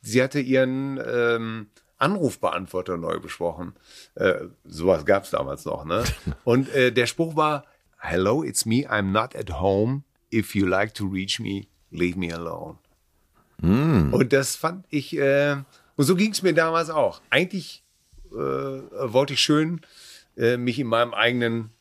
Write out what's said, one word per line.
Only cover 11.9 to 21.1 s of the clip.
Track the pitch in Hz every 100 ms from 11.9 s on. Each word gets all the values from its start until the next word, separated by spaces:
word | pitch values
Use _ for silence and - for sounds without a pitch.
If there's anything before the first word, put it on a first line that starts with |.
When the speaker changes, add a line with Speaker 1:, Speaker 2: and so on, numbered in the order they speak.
Speaker 1:
leave | - 90 87
me | 85
alone." | 82 85 82 82 - _ _ _ _ _ _ _ _
Speaker 2:
Mm. | 82 104 156 131 73
Speaker 1:
Und | - 131
das | 135 131 -
fand | 160 180 -
ich, | 151 135 160
äh, | 139 139 143 143 139 _ _ -
und |
so | 143 180
ging's | 214 208
mir | 185
damals | 160 165 165 160
auch. | 156 110 - _
Eigentlich, | 127 180 196 151 - _ _ _ - -
äh, | 110
wollte | 139 - 139 135 - - 131 113 139
ich | 135
schön, | - 151 156 170 - - - - _ -
äh, | 117 123
mich | 123 120
in | 127
meinem | 113 120